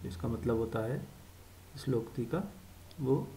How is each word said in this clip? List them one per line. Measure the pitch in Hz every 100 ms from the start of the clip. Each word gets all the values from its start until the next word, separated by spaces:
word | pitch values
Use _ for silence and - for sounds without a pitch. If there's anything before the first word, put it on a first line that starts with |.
इसका | 95 - 120
मतलब | 113 123 113
होता | 113 110
है | 113 139 - - - - - - -
इस | - -
लोकोक्ति | 120 113 -
का | 113 165 202 - - - - -
वो | 131 139 -